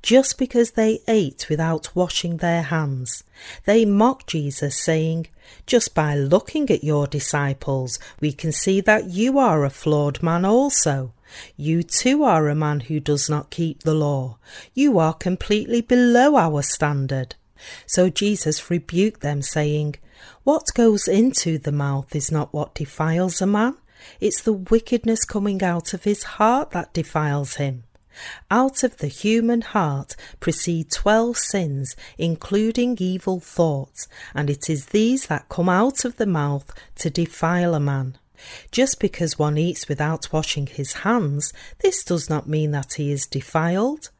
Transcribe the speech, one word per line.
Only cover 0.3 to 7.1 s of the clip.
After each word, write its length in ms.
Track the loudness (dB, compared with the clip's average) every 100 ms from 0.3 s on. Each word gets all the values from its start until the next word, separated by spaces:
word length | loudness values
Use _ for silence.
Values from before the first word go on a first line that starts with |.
| -2
because 320 | -2 2 2
they 320 | 2 0 0 0
ate 400 | 2 0 -4 -4
without 440 | -2 0 -2 -4
washing 440 | -2 -2 -2 -4 -2
their 240 | 0 0
hands. 600 | 0 -2 -2 -4 -6 -8 -10 -20 -20 -6 2
They 180 | 4
mocked 440 | 4 4 4 2 -6
Jesus, 480 | -4 -4 -4 -2 0
saying, 520 | 2 2 0 -2 -6 -16 -20 -20 0
"Just 280 | 2 2
by 220 | 0 0 0
looking 540 | 2 2 2 -4 0
at 120 | 0
your 240 | 2 0
disciples, 920 | 0